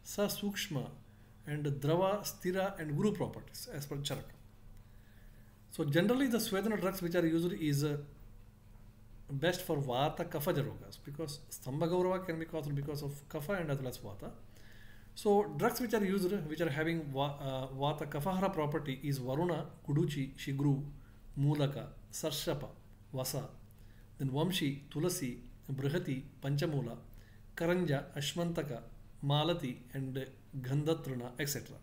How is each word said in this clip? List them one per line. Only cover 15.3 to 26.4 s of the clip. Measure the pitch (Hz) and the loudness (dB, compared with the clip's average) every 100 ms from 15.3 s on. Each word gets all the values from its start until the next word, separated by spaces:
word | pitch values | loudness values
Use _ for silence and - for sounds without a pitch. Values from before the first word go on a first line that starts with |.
| 202 202 147 | 6 6 2
drugs | 220 233 | 2 2
which | 240 | 2
are | 220 | 2
used, | 196 190 180 202 151 | 4 4 2 2 -2
which | 156 | 0
are | 160 | 2
having | 143 160 165 147 | 2 2 0 -2
Va-, | 135 147 143 | 0 0 0
uh, | 135 131 131 | -4 -4 -4
Vata | 135 143 147 147 | 0 0 0 -2
Kaphahara | 151 147 185 196 | -2 0 2 2
property | 175 147 156 147 131 | 2 2 0 -2 -4
is | 147 131 | 0 0
Varuna, | 123 135 175 160 - - - | 0 2 2 2 -2 -10 0
Kuduchi, | 147 175 143 135 - | 2 4 2 -4 -4
Shigru, | - 135 143 135 - - - - - - | -4 2 4 4 0 -10 -16 -18 -10 2
Mulaka, | 143 151 139 120 110 - - | 4 4 2 0 -8 -12 -12
Sarshapa, | - 160 147 175 143 131 - - - - | -4 -2 0 0 -2 -4 -12 -20 -20 -8
Vasa, | 131 127 139 - - - - - - - - | -4 -2 -2 -6 -12 -18 -18 -18 -18 -18 -4
then | 135 | 0
Vamshi, | 131 180 185 143 139 - | 2 2 2 0 -2 -6
Tulasi, | 147 175 175 131 120 - - - | 0 0 0 -2 -4 -12 -16 -6
Brihati, | 135 139 175 180 131 - - | -2 0 0 0 -2 -4 -6